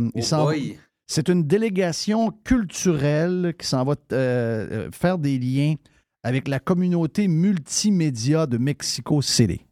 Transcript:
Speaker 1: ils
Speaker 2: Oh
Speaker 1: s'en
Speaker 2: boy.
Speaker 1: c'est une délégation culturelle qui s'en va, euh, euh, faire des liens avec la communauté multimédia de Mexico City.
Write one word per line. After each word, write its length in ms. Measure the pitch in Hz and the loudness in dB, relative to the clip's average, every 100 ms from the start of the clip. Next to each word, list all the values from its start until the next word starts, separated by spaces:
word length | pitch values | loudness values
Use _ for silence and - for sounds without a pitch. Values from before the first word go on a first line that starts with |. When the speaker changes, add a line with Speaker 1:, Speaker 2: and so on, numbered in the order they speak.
| 117 | 0
Speaker 1:
ils 80 | 117 | -2
Speaker 2:
Oh 0 | |
Speaker 1:
s'en 220 | 113 156 151 | -2 0 2
Speaker 2:
boy. 320 | 156 131 - _ _ - | 0 -4 -10 _ _ -6
Speaker 1:
c'est 220 | - 170 | -2 0
une 160 | 180 | 2
délégation 880 | 147 196 220 190 180 156 - 214 226 - | 2 2 0 0 -2 -2 -2 0 0 -4
culturelle 1120 | - 254 185 - 190 151 143 151 175 185 175 160 | 0 0 0 -2 0 2 2 2 0 0 -2 -4
qui 120 | - | -2
s'en 160 | 131 | 0
va, 100 | 131 147 - | 0 -2 -2
euh, 540 | 123 131 123 117 110 98 | -2 0 0 0 -2 -4
euh, 160 | 107 90 | -6 -6
faire 280 | - 175 185 | -2 -2 0
des 200 | 143 131 | 0 0
liens 360 | 123 131 147 156 _ _ _ _ | 0 0 0 0 _ _ _ _
avec 240 | 117 131 143 | -4 -2 -2
la 100 | 131 | -4
communauté 720 | - 180 185 170 160 - 202 | 0 0 2 0 0 0 0
multimédia 1160 | 160 190 185 - - 214 190 156 120 123 160 156 | 2 2 0 -2 -2 2 2 2 0 0 2 2
de 120 | 120 | 0
Mexico 640 | 135 135 - - - 151 | 0 -2 -6 -8 -2 0
City. 380 | - - 110 110 - | 2 2 2 0 -8